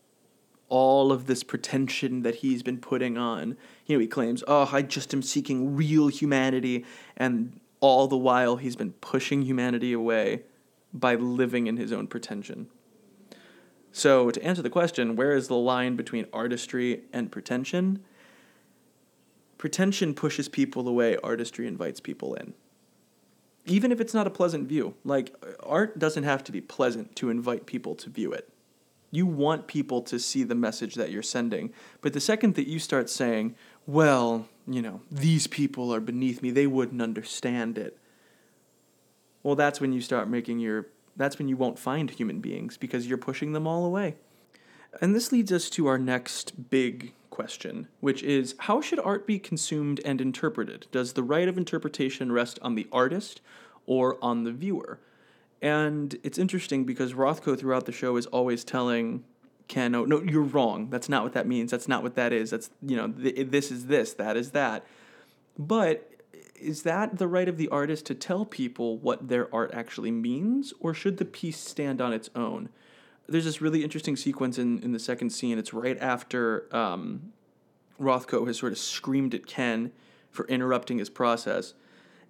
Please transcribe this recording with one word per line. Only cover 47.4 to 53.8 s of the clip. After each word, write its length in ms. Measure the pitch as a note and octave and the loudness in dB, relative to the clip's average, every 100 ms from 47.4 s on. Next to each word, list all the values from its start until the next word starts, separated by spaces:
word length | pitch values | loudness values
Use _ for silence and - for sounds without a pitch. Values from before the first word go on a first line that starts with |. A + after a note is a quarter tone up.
| A2+ - - - - - | -10 -8 -10 -10 -12 -4
which 220 | C#3 C3+ | -2 0
is, 320 | - C#3 C3 - | 2 0 0 -4
how 200 | - A#3 | 0 0
should 180 | D4 E4 | 2 -2
art 260 | - G3+ | 0 0
be 140 | G#3 G3+ | 0 -2
consumed 640 | - D#3 - D3+ D3 C#3 | -2 -4 -2 -2 0 -2
and 160 | D3 C3 | -2 -2
interpreted? 680 | C3 B2+ D#3 - A2 - - | -2 0 -2 -2 -6 -8 -4
Does 220 | B2+ B2 | -2 -2
the 100 | B2+ | -2
right 240 | B2 D3+ F3+ | 0 2 2
of 100 | F#3 | 0
interpretation 760 | F3 E3 D3+ - C3+ C3 B2+ | -2 -4 -4 -2 -4 -2 -2
rest 260 | A#2+ A#2+ - | 0 0 -4
on 140 | B2 | -4
the 140 | A2 - | -4 -2
artist 500 | B2+ C3 F3+ - - _ - - - | 2 2 0 -6 -14 _ -20 -20 -14